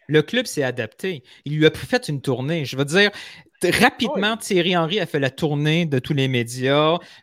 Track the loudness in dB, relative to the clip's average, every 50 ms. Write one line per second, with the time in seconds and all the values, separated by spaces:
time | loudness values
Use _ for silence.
0 | _ 2 2 2 2 2 -2 -2 -2 -2 -4 -2 -2 -2 -2 -4 -8 -8 -8 _
1 | -8 -8 -8 -8 -12 -20 -20 -16 _ -6 0 4 4 4 4 2 -4 -2 -2 -2
2 | -2 -2 -6 -4 -2 -2 -2 -2 -2 -4 -4 -4 -4 -6 -4 -4 -4 0 4 4
3 | 4 4 2 -4 -14 -16 -18 -20 -20 _ _ _ 0 0 2 4 4 2 4 2
4 | -2 -2 -2 -2 -2 -2 -2 -4 -4 0 0 2 2 2 2 0 0 0 -2 -4
5 | -4 -2 -2 0 0 0 -2 -2 -2 -2 0 0 2 2 2 2 2 0 0 -2
6 | -2 0 0 0 0 2 0 0 -2 -2 -6 -4 0 2 2 4 4 2 2 0
7 | -4 -10 -20 -20